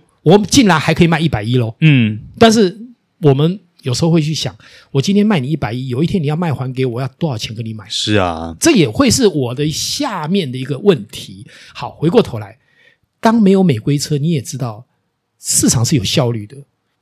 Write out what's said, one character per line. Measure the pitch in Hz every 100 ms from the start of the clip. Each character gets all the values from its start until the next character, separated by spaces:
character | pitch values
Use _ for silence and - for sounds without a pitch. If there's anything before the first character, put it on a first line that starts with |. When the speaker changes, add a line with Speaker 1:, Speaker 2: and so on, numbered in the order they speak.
| _ _
Speaker 1:
我 | 151 208
们 | 208
进 | 277 214
来 | 160
还 | 147
可 | 151
以 | 170
卖 | 156
一 | 160
百 | 113
一 | 107 123
咯。 | 113 -
Speaker 2:
嗯。 | 160 135 110 107 - -
Speaker 1:
但 | 226
是 | 220 185 - 240 - _ -
我 | 151
们 | 135 160 196 _ _
有 | 135
时 | 120
候 | 165
会 | 170
去 | 151
想， | 147 117 - - - _
我 | 139
今 | 165 202
天 | 208
卖 | 185
你 | 127
一 | 156
百 | 110
一， | 123 131
有 | 120
一 | 170
天 | 196
你 | 143
要 | 156
卖 | 175
还 | 127 131
给 | 127 131
我， | 117
要 | 135 -
多 | 165
少 | 113
钱 | - 107
跟 | 110
你 |
买？ | 110 -
Speaker 2:
是 | - 107 104
啊。 | 90 82 82 82
Speaker 1:
这 | 330
也 | 262 127
会 | - 269
是 | - 214
我 | 156 117
的 | 127 151
下 | 151 - - 285 190 151
面 | 196 147
的 | 127
一 | 131
个 | 131
问 | 202 143 104
题。 | - - 95 - - -
好， | - 120
回 | - 160
过 | 226
头 | - 113
来， | 101 - _ _ _ _ _ _
当 | 226 233
没 | 196
有 | 196
美 | 185 110
规 | 147 143
车， | - 147
你 | 156
也 | 156
知 | 104 127
道 | 123 107 - _ _ _ _ _
市 | - - 262
场 | 123 113
是 | 139
有 |
效 | - - 123
率 | 113 104
的。 | 131 - _ _ _